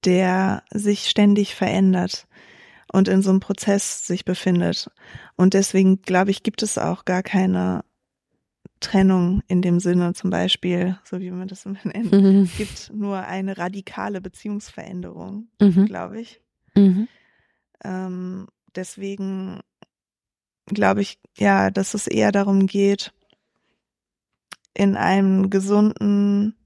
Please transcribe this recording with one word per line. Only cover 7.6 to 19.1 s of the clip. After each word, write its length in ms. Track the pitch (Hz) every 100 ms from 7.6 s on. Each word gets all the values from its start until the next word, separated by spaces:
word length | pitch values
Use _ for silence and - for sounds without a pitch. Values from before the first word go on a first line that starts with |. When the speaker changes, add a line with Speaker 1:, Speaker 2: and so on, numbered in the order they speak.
| 180 - - _ _ _ _ _ _ _ - _
Speaker 1:
Trennung 640 | - 190 190 185 175 196 -
in 160 | 180
dem 160 | 180 175
Sinne, 340 | 180 180 175
zum 180 | 180 185
Beispiel, 680 | 175 185 - 180 180 180 185
so 160 | _ 180
wie 100 | 180
man 160 | 180 185
das 200 | 190 202
immer 120 | 196
nennt. 260 | 175 202 220
Speaker 2:
Mhm. 300 | 196 196 196
Speaker 1:
Es 140 | 185 -
gibt 360 | 208 - -
nur 260 | 214 202 196
eine 380 | 185 185 190 190
radikale 600 | 175 202 190 - 196 196
Beziehungsveränderung, 1300 | 180 - 214 202 - - - 180 180 - 180 202 233 _
Speaker 2:
Mhm. 260 | 202 175 208
Speaker 1:
glaube 340 | 131 90 220
ich. 200 | 233 _ _ _ _
Speaker 2:
Mhm. 320 | - 196 185 226 _ _ _ _ _ _ _
Speaker 1:
Ähm, 640 | 202 185 185 180 185 185 190 _ _
deswegen 840 | - 185 - 196